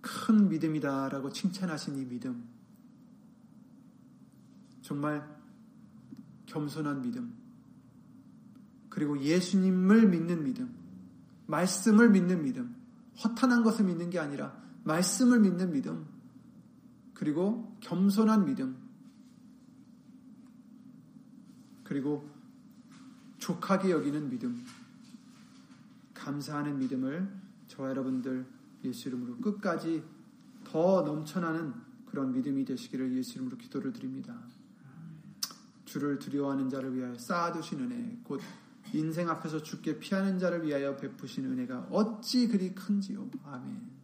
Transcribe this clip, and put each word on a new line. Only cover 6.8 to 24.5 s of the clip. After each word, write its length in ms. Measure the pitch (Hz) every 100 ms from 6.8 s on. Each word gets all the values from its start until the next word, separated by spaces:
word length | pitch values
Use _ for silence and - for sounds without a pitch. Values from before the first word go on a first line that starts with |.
| 147 139
믿음, 320 | 123 123 120 - - - - - - - - - - - - - - - -
그리고 320 | - 147 143
예수님을 880 | 139 175 180 196 185 185 185 220 220
믿는 360 | 170 165 170
믿음, 300 | 143 123 127 - - - - - - - -
말씀을 640 | 151 185 - 233 214 233
믿는 320 | 190 175 180
믿음, 340 | 147 127 120 - - - - -
허탄한 400 | 226 - 262 240
것을 220 | 226 202 196
믿는 240 | 165 175
게 80 | 170
아니라 380 | 147 143 143 - - -
말씀을 560 | - 156 180 - 247 247
믿는 320 | 202 175 185
믿음, 340 | 147 - 80 78 - - - - - - - - - -
그리고 600 | - 156 147 190 240 - -
겸손한 640 | - 170 196 202 220 220
믿음, 320 | 165 131 131 131 - - - - - - - - - - - - - - - - - - - - - - - - - - - - - -
그리고 480 | - 143 135 147 - - - - - - - - - - - -
족하게 520 | - 175 - 196 190
여기는 400 | 165 135 151 147
믿음, 340 | 123 127